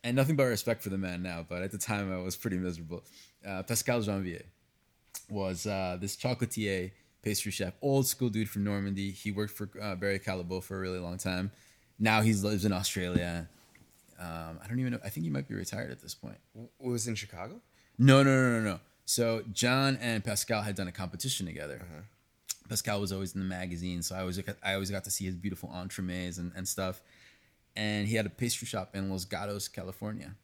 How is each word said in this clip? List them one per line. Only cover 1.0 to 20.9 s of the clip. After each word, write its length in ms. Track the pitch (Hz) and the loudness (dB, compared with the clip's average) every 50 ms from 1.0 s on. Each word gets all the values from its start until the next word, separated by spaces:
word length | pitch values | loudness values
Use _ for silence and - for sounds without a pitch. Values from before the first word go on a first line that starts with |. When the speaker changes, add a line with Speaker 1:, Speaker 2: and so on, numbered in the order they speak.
| 95 92 90 87 | 0 -2 -2 -4
Speaker 1:
now, 220 | 90 92 87 85 82 - | -4 -4 -4 -6 -6 -4
but 140 | 87 87 | -4 -4
at 80 | 92 98 | -4 -4
the 60 | 101 101 | -4 -4
time 340 | - - 107 101 101 95 | -2 0 0 0 0 0
I 60 | 92 92 | -2 -2
was 140 | 90 92 90 | -2 -4 -6
pretty 200 | - - 117 95 | -4 -2 -2 0
miserable. 480 | 90 92 90 85 82 85 78 87 87 - - - - - - _ _ - | 0 0 -2 -4 -4 -8 -10 -10 -10 -12 -14 -20 -20 -20 -20 _ _ -12
Uh, 160 | 101 98 92 95 | -8 -6 -6 -4
Pascal 360 | - 117 113 - - 120 120 | -2 -2 0 2 2 0 2
Janvier 420 | 107 101 101 98 92 90 85 - - - _ _ _ _ _ _ _ _ _ _ _ _ - - - - | 2 0 0 0 -2 -4 -6 -8 -12 -16 _ _ _ _ _ _ _ _ _ _ _ _ -16 -16 -12 -6
was, 380 | 104 104 95 95 92 85 - | -4 -2 -2 -2 -2 -2 -2
uh, 300 | 107 101 95 95 92 90 90 | -2 -2 0 0 -2 -2 -4
this 160 | 95 98 - | -4 -6 -6
chocolatier, 760 | - - 123 123 - 123 104 - 113 107 101 98 92 90 92 - _ _ _ _ _ | -2 -2 -2 0 0 -2 -4 -2 -2 0 0 0 0 -2 -4 -8 _ _ _ _ _
pastry 300 | - 104 104 - - 104 | -4 -2 -2 0 -2 -2
chef, 220 | 95 - 98 92 - - | -2 -2 -2 -4 -4 -2
old 240 | - 143 139 139 131 | 0 4 4 4 4
school 240 | 131 - - 127 120 | 4 2 2 0 2
dude 180 | 101 110 110 104 | 2 0 0 0
from 160 | - 104 101 | 0 0 0
Normandy. 460 | 101 101 101 98 98 98 98 98 98 | 0 0 0 0 -2 0 0 -2 -2
He 200 | 95 - - 104 | -4 -4 -4 -4
worked 200 | 101 101 107 104 | 0 0 -2 -2
for, 160 | - - 104 104 - 92 | -2 -8 -8 -8 -8 -6
uh, 140 | 107 104 95 | -4 -4 -2
Barry 220 | 90 98 101 98 95 | 0 2 2 2 2
Callebaut 460 | - - 92 92 87 85 92 92 - | 0 -2 -2 -2 -2 -2 -4 -4 -4
for 120 | - 98 | -4 -4
a 40 | 95 | -4
really 180 | 95 92 92 90 | -2 -2 -2 -4
long 200 | 90 85 87 92 | -4 -4 -6 -2
time. 320 | - 95 92 90 92 101 - - - - - _ _ _ _ - | -2 0 0 0 0 -2 -4 -8 -20 -20 -20 _ _ _ _ 2
Now 220 | 107 110 110 110 | 6 6 8 8
he 100 | 107 113 | 8 8
lives 320 | 110 101 95 104 107 98 90 | 6 6 4 2 2 4 4
in 80 | 107 | 4
Australia. 760 | 98 90 95 - - 95 90 90 90 90 87 87 85 85 82 82 - - - _ _ - - _ _ - _ - - - | 2 2 0 0 0 0 -2 2 2 2 2 2 -2 -4 -6 -8 -12 -20 -20 _ _ -20 -20 _ _ -20 _ -20 -16 -12
Um, 400 | 90 87 82 82 80 82 82 85 | -10 -8 -8 -8 -8 -10 -12 -12
I 40 | - 98 | -8 -4
don't 100 | 113 127 | -2 -2
even 120 | 127 127 | 0 -2
know. 80 | 120 113 - | -2 -4 -6
I 40 | 98 | -8
think 160 | - 147 165 | -6 -4 -4
he 60 | 160 | -2
might 160 | 143 135 139 - | -2 -4 -4 -4
be 60 | 107 | -6
retired 360 | 98 92 - - - - - | -6 -6 -6 -6 -6 -6 -8
at 100 | 64 - | -10 -12
this 140 | - - - | -12 -14 -14
point. 240 | - - - - - _ _ _ | -12 -12 -14 -14 -14 _ _ _
Speaker 2:
W-, 140 | 107 120 120 _ _ | -18 -18 -18 _ _
was 260 | 139 127 120 117 107 120 | -6 -4 -2 -2 -2 -2
in 60 | 113 | -4
Chicago? 440 | 104 104 101 - 85 92 117 185 240 _ _ _ _ _ _ _ - | -4 -6 -10 -10 -12 -12 -12 -12 -16 _ _ _ _ _ _ _ 8
Speaker 1:
No, 240 | 123 135 135 135 | 10 12 12 12
no, 80 | 139 135 | 10 10
no, 300 | 135 131 131 123 117 113 | 8 6 6 4 4 2
no, 100 | 110 104 | 2 0
no. 80 | 90 85 - _ _ _ _ | -2 -2 -8 _ _ _ _
So 380 | - - - 120 117 113 113 101 117 | -2 2 2 4 2 2 0 -2 -4
John 460 | 95 - 120 123 127 135 135 135 135 120 | -2 0 2 4 4 4 4 4 2 2
and 240 | 113 120 113 107 98 | 0 0 0 0 0
Pascal 380 | 113 104 98 - - 117 107 | 0 0 0 0 0 0 0
had 120 | 104 107 101 | 0 -2 -2
done 120 | 98 98 | -2 -4
a 40 | 90 | -4